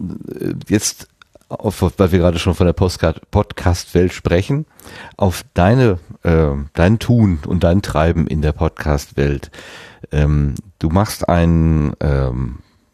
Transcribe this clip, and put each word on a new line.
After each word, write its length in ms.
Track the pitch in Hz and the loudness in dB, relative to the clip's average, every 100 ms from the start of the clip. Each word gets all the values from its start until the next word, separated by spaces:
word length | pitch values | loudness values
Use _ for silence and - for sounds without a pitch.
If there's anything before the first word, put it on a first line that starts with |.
| 90 - - - | -12 -12 -14 -10
äh, 140 | 50 50 - | -8 -8 -2
jetzt 400 | 104 - - - _ - _ - | -2 -2 -8 -16 _ -20 _ -14
auf, 340 | - 110 - 90 - | -8 -6 -2 0 2
weil 140 | 95 | 2
wir 60 | 90 | 4
gerade 200 | 87 85 | 2 2
schon 160 | - 87 | 0 2
von 120 | 90 | 0
der 80 | 82 | 2
Postcard-, 560 | 92 - 85 78 - | 0 0 -2 -2 -4
Podcast-Welt 840 | 104 104 - - 87 - 87 90 | -2 -2 -2 -2 -2 0 0 0
sprechen, 540 | - - 85 - 143 156 _ - - - - | 0 -2 0 0 -4 -6 _ -20 -20 -20 -4
auf 280 | 98 85 - - | -2 -2 -4 0
deine, 440 | 87 127 123 90 - - 90 | 2 4 2 0 -6 -8 0
äh, 240 | 82 78 71 71 - | 2 2 -2 -6 0
dein 240 | 85 113 | 2 2
Tun 400 | - 120 104 82 78 | 2 4 4 2 -2
und 180 | 87 87 | 0 2
dein 160 | 90 | 2
Treiben 460 | - 73 82 85 78 | 0 0 0 0 -2
in 160 | 78 | -2
der 100 | 76 | -2
Podcast-Welt. 1000 | 73 78 - 76 73 - - 71 69 - - - - - - - | -2 -4 -4 -4 -4 -4 -4 -2 -2 -8 -18 -20 -20 -20 -20 -6
Ähm, 440 | - 73 73 71 - - - | 0 2 2 0 -4 -12 -6
du 100 | 85 | -2
machst 380 | 87 107 - - | 0 0 -2 0
ein, 640 | 87 85 82 80 80 73 - | 2 4 4 2 2 0 -2
ähm, 580 | 76 69 67 62 64 64 - _ _ | -2 0 0 -2 -6 -8 -18 _ _